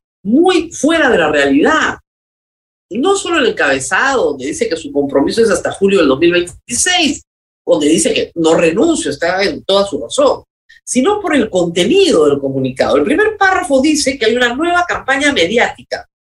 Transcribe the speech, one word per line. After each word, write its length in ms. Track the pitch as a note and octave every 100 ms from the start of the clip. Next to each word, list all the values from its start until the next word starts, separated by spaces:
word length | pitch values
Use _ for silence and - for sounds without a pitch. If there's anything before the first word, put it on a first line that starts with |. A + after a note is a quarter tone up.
| _ _
muy 480 | G3 C4 F4+ E4+ -
fuera 380 | - C#4+ E4 C#4
de 80 | G3
la 140 | D3+
realidad. 680 | D3 C#3 C#3 C#4 D#4 - - _ _ _ _ _ _ _ _ _
Y 80 | G3+
no 160 | F4 G4
solo 240 | F4+ E4
el 80 | A#3+
encabezado, 760 | - C#3+ C3+ - F#3+ C4+ C4 E3
donde 200 | C3+ B2+
dice 240 | - A#3
que 80 | D#3+
su 140 | C#3+
compromiso 500 | C#3+ C#3 C3+ E3 G3+
es 80 | A3
hasta 220 | F3 -
julio 260 | - G3 G3
del 120 | D3
dos 100 | C3+
mil 120 | E3+
veintiséis, 920 | F3 F3 - - A#3+ F4+ F4+ D4+ - - _ _ _ -
donde 220 | - D3
dice 260 | E3+ -
que 180 | B2+ - E3+
no 180 | D#3+
renuncio, 560 | E3 E3 F#3 E4 D#4+ -
está 320 | D3 E3+ F#3
en 220 | G3 C#3+
toda 240 | - G3 G3+
su 120 | F3+
razón, 440 | - - C#4 - - _ _ - -
sino 340 | B3 D4+ G#4
por 140 | D#4+
el 160 | D4 G#3+
contenido 800 | F#3 E3+ F#3 G3 F#4+ F4+ F3+ D3
del 100 | C#3
comunicado. 580 | C3+ C3+ C3 - B2+ C#3+
El 60 |
primer 320 | F3 D#4 G#4+ G#4
párrafo 460 | G4 F#4 F4 C4+
dice 380 | D4+ D4 C4 -
que 60 | A3
hay 100 | B3
una 180 | B3
nueva 320 | B3+ E4+ F4 F4
campaña 460 | G3+ - C#4 D4
mediática. 760 | A#3+ E3+ A#3 G3+ - - - - _ _